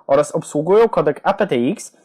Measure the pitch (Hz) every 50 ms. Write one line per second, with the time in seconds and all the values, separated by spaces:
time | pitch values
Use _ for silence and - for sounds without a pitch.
0 | _ - 139 143 147 - - 131 - - - 147 156 170 196 220 233 220 - 175
1 | 156 151 143 - - 180 196 - 208 180 147 120 120 139 208 - - - _ _
2 | _